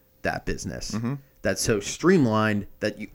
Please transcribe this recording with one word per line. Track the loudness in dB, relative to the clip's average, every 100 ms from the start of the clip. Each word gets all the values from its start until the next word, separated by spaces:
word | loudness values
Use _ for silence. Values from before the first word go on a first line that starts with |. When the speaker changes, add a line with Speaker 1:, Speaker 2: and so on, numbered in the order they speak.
| _ _
Speaker 1:
that | -4 -4 -4
business. | -8 -8 -10 -8
Speaker 2:
Mm-hmm. | -6 -6 -8 -12 _
Speaker 1:
That's | -4 -2
so | 0 -2
streamlined | -2 0 4 6 6 4 2 2 -4 -4
that | -6 -4
you | -8